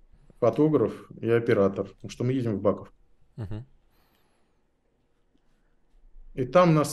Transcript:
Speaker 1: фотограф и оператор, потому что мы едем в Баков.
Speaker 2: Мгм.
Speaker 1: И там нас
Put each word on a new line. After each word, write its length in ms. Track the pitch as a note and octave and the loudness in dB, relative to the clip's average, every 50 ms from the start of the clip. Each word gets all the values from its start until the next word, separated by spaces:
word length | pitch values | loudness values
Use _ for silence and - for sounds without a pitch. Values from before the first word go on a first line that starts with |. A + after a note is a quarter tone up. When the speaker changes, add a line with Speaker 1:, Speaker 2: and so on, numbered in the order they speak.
| _ _ - _ _ _ - _ | _ _ -20 _ _ _ -6 _
Speaker 1:
фотограф 720 | B2 A2+ A2+ - D3 D#3 D3+ C3 A2 G2 - - - - - - | 0 0 2 2 2 2 4 2 0 0 -4 -8 -18 -20 -16 -8
и 100 | - A2+ | -2 0
оператор, 560 | A#2 A#2 A#2 A#2+ A2+ G#2 G2 G2 G2+ - G2 | 0 0 2 2 2 4 2 2 0 -4 -8
потому 240 | - - _ - - | -10 -10 _ -18 -18
что 140 | - - B2+ | -8 -6 -4
мы 100 | B2 C3 | -2 -2
едем 240 | C3+ A#2+ A#2 G#2 | -2 -2 -4 -4
в 40 | F#2+ | 0
Баков. 300 | G2+ G#2 F#2+ - - - - _ _ _ _ _ - _ _ | 0 -2 -2 -2 -8 -20 -20 _ _ _ _ _ -20 _ _
Speaker 2:
Мгм. 280 | - A2+ F2 G#2+ G#2+ C3+ _ _ _ _ _ _ _ _ _ _ _ _ _ _ _ _ _ _ _ _ _ _ _ _ _ _ _ _ _ _ _ _ _ _ _ _ _ _ _ _ _ _ _ _ _ _ _ _ - _ - - - - | -14 -12 -10 -10 -12 -12 _ _ _ _ _ _ _ _ _ _ _ _ _ _ _ _ _ _ _ _ _ _ _ _ _ _ _ _ _ _ _ _ _ _ _ _ _ _ _ _ _ _ _ _ _ _ _ _ -20 _ -20 -20 -16 -8
Speaker 1:
И 80 | C#3 C3 | -8 -8
там 300 | B2+ - F3+ F3+ E3+ D#3 | 0 2 4 4 6 4
нас 140 | D#3 C#3+ - | 2 2 -2